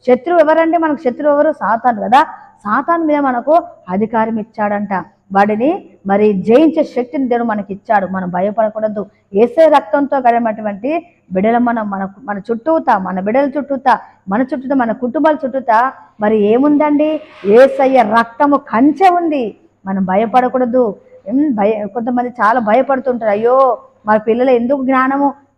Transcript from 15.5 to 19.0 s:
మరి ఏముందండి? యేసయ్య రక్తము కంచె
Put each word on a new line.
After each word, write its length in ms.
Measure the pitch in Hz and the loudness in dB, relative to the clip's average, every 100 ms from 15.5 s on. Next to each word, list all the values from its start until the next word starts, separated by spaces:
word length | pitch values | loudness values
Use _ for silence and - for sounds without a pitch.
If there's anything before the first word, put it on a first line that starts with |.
| 269 262 220 262 - - _ | -6 0 0 0 -4 -20 _
మరి 200 | 214 220 | 0 2
ఏముందండి? 800 | 202 233 285 294 302 294 302 311 - - 190 | 2 2 2 2 2 2 0 -2 -10 -8 2
యేసయ్య 560 | 220 269 269 262 262 | 6 6 4 2 2
రక్తము 560 | 214 226 233 - 285 285 | 2 0 -2 -2 0 0
కంచె 520 | 277 214 277 302 | -2 2 2 4